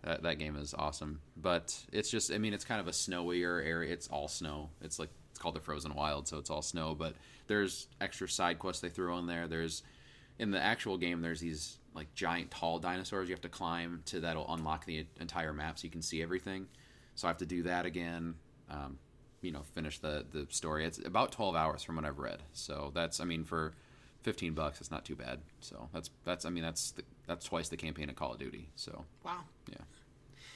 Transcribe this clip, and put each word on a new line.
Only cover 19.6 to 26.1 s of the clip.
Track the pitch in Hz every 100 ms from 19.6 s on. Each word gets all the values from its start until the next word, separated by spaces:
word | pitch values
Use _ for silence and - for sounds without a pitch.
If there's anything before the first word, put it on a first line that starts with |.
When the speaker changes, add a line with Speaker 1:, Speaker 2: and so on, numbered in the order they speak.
| 71
Speaker 1:
finish | - 78 73
the, | 78 76 57
the | 76 71
story. | - 82 78 80
It's | -
about | - 95 127
twelve | - 104 82
hours | 80 76
from | - 82
what |
I've | 78 71
read. | 64 50 73
So | - - 73 71
that's, | 76 82 -
I |
mean, | 85 82 80
for | 82 78 - - - - -
fifteen | - - 87
bucks, | 80 76 76
it's | -
not | 78 -
too | 73
bad. | 64 65 76 -
So | - - 65
that's, | 82 82